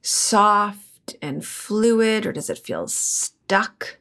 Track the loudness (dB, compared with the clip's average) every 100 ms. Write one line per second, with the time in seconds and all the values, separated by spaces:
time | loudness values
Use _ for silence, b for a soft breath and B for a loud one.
0 | -2 0 2 4 6 4 0 -6 -18 -18
1 | -18 -10 -8 -8 -8 -10 -4 2 4 4
2 | 4 2 -2 -6 -6 -8 -6 -6 -4 -4
3 | -2 -2 -4 _ 0 0 0 _ -12 -12